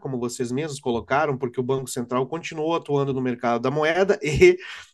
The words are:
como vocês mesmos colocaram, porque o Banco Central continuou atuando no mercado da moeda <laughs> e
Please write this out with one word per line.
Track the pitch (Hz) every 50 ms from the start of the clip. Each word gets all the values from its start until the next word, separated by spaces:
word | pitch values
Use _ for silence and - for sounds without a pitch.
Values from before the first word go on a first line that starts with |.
como | - 143 131 120
vocês | 123 117 - - 123 117
mesmos | 123 139 160 156 139 -
colocaram, | - 131 117 113 - - 131 143 156 147 135
porque | 123 139 120 - 135
o | 127
Banco | 123 135 135 131 127
Central | - 131 117 120 127 127 135
continuou | 131 165 165 - - 165 156 151 165 170
atuando | 165 165 - 143 139 139 139 131
no | 131
mercado | 127 127 120 120 - 120 120 117
da | 120 131
moeda | 143 151 151 156 165 180 196 190 202 -
<laughs> |
e | - 151 139 135 185 180 180 - - - - - - -